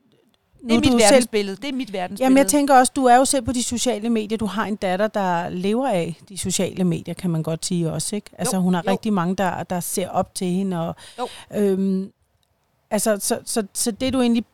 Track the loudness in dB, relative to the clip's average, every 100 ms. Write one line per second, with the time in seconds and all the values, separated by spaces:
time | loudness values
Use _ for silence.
0 | _ _ _ _ _ _ 0 2 4 6
1 | 6 6 4 -2 -2 -6 -6 -6 -6 -6
2 | -6 -2 4 4 4 2 6 6 6 2
3 | 6 6 6 0 -2 -4 -4 -2 -2 -2
4 | -2 -2 -2 -4 -4 -4 -4 -2 -2 0
5 | 0 0 0 0 -2 -4 -2 0 0 0
6 | -2 -8 -14 -8 -4 -2 -2 0 0 0
7 | -6 -6 -4 -2 -2 -6 -4 -2 -2 -4
8 | -4 -6 -10 -6 -4 0 0 0 0 -2
9 | -2 -2 -2 -2 -2 -4 -6 -6 -4 -6
10 | -4 -4 -4 -4 -2 -2 -2 -4 -6 -8
11 | -16 -10 -10 -10 -10 0 0 2 0 -2
12 | -4 _ _ _ _ _ _ _ _ -2
13 | 0 0 -2 -4 -2 -4 -4 -4 -4 -2
14 | -2 2 2 2 -2